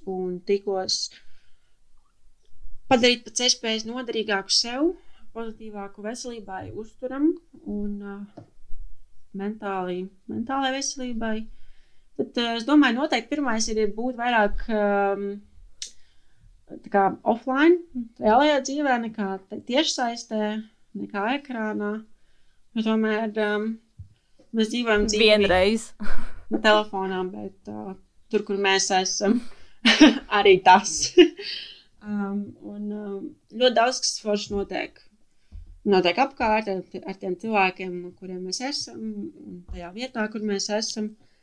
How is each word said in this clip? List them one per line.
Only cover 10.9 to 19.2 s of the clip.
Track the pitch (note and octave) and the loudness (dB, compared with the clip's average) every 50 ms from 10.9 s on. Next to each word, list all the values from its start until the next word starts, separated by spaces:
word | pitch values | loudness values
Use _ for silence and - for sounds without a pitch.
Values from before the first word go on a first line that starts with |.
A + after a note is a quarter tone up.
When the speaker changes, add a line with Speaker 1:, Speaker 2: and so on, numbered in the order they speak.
| - C4+ B3+ B3 A#3+ A3 A3+ A3 G#3+ A3 A3 - - - - - - - - _ - - - _ - | -8 -8 -8 -6 -6 -4 -4 -4 -4 -4 -6 -8 -12 -12 -12 -14 -14 -16 -20 _ -20 -20 -20 _ -8
Speaker 1:
tad, | - B3+ - - | -6 -6 -4 -2
ā, | B3 A#3 A#3 A#3 | -2 -2 -2 -2
es | A#3 A3+ | -4 0
domāju, | B3+ D4 D4+ C#4+ B3 A3+ B3 | 4 6 8 8 6 4 2
noteikti | D4 D#4 - A#3 A#3 - | 0 0 -2 -2 -2 -4
pirmais | C#4+ D4+ C#4+ B3 A3 A3+ A3 A3 | -6 -4 -2 -2 -2 -2 -2 -2
ir | A3 A3 G#3+ G3 | 0 0 0 0
būt | G3 A3 A#3+ B3+ B3 A3+ | -2 -4 -4 -6 -6 -4
vairāk, | A#3 B3 A#3+ A3+ G#3 G3+ - - - - | -2 0 2 4 4 4 2 0 -2 0
ām, | A3+ G#3+ G#3 G3+ G3+ G3+ G3+ G3 G3 G3 G3+ G3+ G3+ G3+ G3+ - - - - - - - - - - - - - _ - - - - - - - - _ _ - | 0 0 2 2 2 2 2 0 -2 -2 -4 -6 -8 -10 -14 -20 -20 -20 -20 -20 -18 -16 -16 -16 -16 -18 -20 -20 _ -20 -20 -20 -20 -20 -20 -20 -20 _ _ -20
tā | - - - - | -20 -18 -8 -2
kā | - G3+ G3 F#3+ F#3+ - | 2 2 2 2 0 -2
offline, | - G3+ A3+ A3+ - C4 C4 C#4 D4+ E4+ F4+ E4+ - - - B3 A#3 - _ | -2 -2 -2 -2 -2 -4 0 4 6 6 6 4 2 -4 -10 -10 -10 -10 _
reālajā | - A#3+ G#3+ A3 B3+ C#4+ D4+ D4 C4+ | -2 2 4 4 6 6 4 4 2
dzīvē, | C4 C4+ C4+ D4 D4 C#4 B3 A#3 | 0 -2 -4 -2 0 0 0 0
nekā | A3+ A3 A3 A3+ | -2 -4 -6 -6